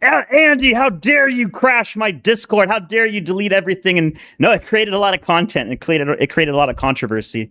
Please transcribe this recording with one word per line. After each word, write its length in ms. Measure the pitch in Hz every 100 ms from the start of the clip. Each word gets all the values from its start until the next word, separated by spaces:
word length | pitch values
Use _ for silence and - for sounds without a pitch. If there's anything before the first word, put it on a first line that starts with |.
A-, 340 | 247 294 -
Andy, 380 | 277 311 285 262
how 160 | 233 269
dare 400 | 180 185 285 269
you 200 | 247 233
crash 480 | - 262 240 220 214
my 140 | 214
Discord? 580 | 160 190 226 - 208 190
How 100 | 220
dare 280 | 175 220 226
you 140 | 208
delete 320 | 165 190 208
everything? 460 | 190 175 185 190 180
And 180 | 160 156 - _
no, 140 | -
it 120 | 208
created 300 | - 220 214
a 40 | 196
lot 160 | 202
of 60 | 185
content. 500 | - 170 175 - 113
It 100 | 123
created, 280 | - 156 143
it 200 | 147 139
created 260 | - 156
a 20 | 143
lot 140 | 143
of 60 | 120
controversy. 720 | 135 131 117 110 104 117 110